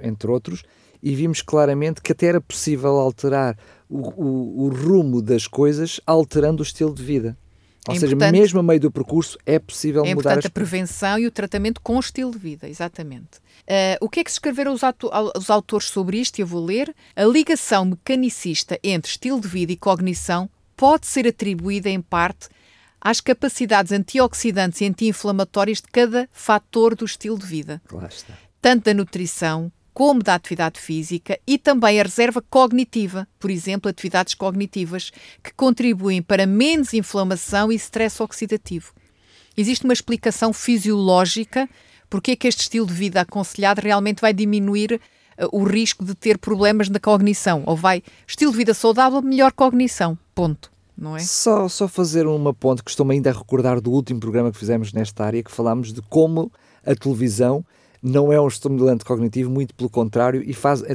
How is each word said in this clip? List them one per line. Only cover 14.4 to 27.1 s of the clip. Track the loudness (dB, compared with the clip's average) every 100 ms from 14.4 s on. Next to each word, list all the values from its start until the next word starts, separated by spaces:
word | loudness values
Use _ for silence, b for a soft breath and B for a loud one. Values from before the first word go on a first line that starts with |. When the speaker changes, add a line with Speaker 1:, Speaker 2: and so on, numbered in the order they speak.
| -4 -2 -2
Speaker 2:
os | 0
auto-, | -2 -2 -4
au-, | -2 -4 -4
os | 0
autores | 0 2 -4 -4
sobre | -4 -4 -2
isto? | -4 -4
Eu | -6
vou | -4
ler. | -4 -4 -4 -8 b 0
A |
ligação | 4 4 2 0 2 2 2
mecanicista | -2 -2 0 0 -2 -6 -6 -4 -4
entre | -2 -2 -4
estilo | -8 -4 -4
de | -4
vida | -4 -4
e | -2
cognição | 0 0 0 -4 -4 -4 -4 -10 _ 0
pode | 4 4 2
ser | 0 0
atribuída, | 0 -4 -4 -4 -4 -2
em | -4
parte, | -4 -2 -2 -4 -16 b b b b b
às | -2 -2
capacidades | 0 0 0 -2 2 2 2
antioxidantes | 0 -2 2 2 2 -2 0 -2 -2
e | -4
anti-inflamatórias | 0 -2 -2 -2 -2 -2 0 0 -2
de | -2
cada | 2 2 2 -4
fator | -8 0 0 0 2 2 2
do |
estilo | -4